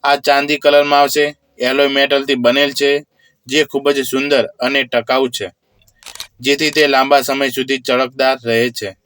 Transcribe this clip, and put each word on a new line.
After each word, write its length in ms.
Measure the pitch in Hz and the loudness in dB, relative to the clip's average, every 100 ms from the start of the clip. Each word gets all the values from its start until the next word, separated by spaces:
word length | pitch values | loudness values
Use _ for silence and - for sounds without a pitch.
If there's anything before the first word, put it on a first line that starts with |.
આ 120 | 147 143 | 0 0
ચાંદી 420 | 143 139 143 147 | 2 0 0 0
કલરમાં 420 | 147 143 143 143 | 4 4 4 2
આવશે, 360 | 143 147 147 147 _ _ | 2 2 -2 -4 _ _
એલોય 280 | 123 135 139 | -2 0 0
મેટલથી 480 | 139 139 139 139 131 | 2 0 0 0 0
બનેલ 360 | 120 131 143 | 2 2 0
છે, 340 | 131 143 143 - _ _ _ - | 0 0 -2 -4 _ _ _ -4
જે 180 | 143 | -2
ખૂબ 280 | 143 139 139 | 0 0 0
જ 140 | 139 127 | -2 -2
સુંદર 400 | 139 143 139 110 | -4 0 0 0
અને 380 | _ 127 139 | _ -4 -4
ટકાઉ 460 | 127 123 117 131 131 | -2 -4 -2 -2 -2
છે, 220 | - 95 _ _ _ _ _ - - - _ | -6 -12 _ _ _ _ _ -20 -20 -20 _
જેથી 320 | 127 143 151 | -2 0 0
તે 160 | 151 147 | 0 2
લાંબા 340 | 135 135 143 | 2 4 2
સમય 280 | 139 135 139 | 2 -2 -2
સુધી 280 | 127 131 135 | -4 -4 -4
ચળકદાર 600 | 123 127 131 135 131 131 117 | -2 -2 -2 -2 -2 -2 -2
રહે 240 | 113 123 | 0 0
છે. 280 | 117 101 - | -4 -12 -14